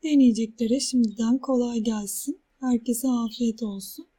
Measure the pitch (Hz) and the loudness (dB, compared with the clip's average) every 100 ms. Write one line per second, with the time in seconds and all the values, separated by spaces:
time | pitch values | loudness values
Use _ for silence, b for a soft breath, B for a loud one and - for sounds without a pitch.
0 | 320 294 254 220 220 - 226 262 - 254 | 4 6 6 4 -2 -2 0 0 0 2
1 | 226 202 226 262 254 254 240 233 220 214 | 0 0 0 0 2 0 0 -2 -2 -4
2 | 202 - - 349 _ _ 254 240 233 240 | -6 -8 -8 -10 _ _ -2 0 0 -2
3 | 262 240 233 226 233 220 220 196 - - | 0 -2 -4 -2 -4 -2 -6 -8 -12 -18
4 | 320 | -20